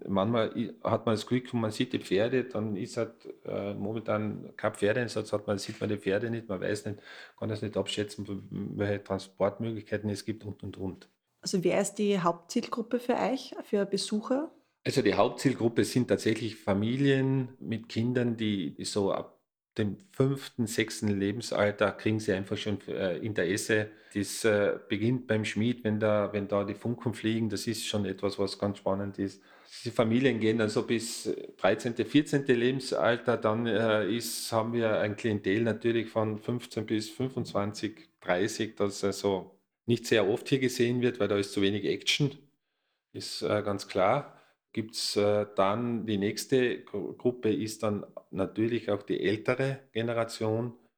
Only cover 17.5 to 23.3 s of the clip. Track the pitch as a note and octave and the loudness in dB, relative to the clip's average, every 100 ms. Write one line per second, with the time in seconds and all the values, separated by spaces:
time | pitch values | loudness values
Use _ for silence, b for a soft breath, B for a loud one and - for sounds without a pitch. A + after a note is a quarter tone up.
17.5 | - D2+ A2+ - - A#2+ B2 A#2+ A2+ A2 | -8 -6 -6 -4 -2 0 2 2 0 0
18.5 | G2+ D2 - G2 G#2 G2 - - _ _ | 0 -2 -6 -4 0 0 0 -4 _ _
19.5 | _ _ - G#2+ F#2+ - - C3+ C#3 - | _ _ -2 -2 -4 -4 0 2 0 -6
20.5 | - A2 - A2 - G#2+ G2+ G2 A#2 A2+ | -4 -2 0 -2 0 0 2 0 -2 -2
21.5 | - G#2 G2+ G2+ - A2+ A2 G#2+ F#2+ G2 | 2 2 4 0 2 -2 0 0 -2 -2
22.5 | G#2 G#2+ G2+ - B1 F#2+ E2+ A2 | -4 -4 -6 -4 -2 -2 -2 -4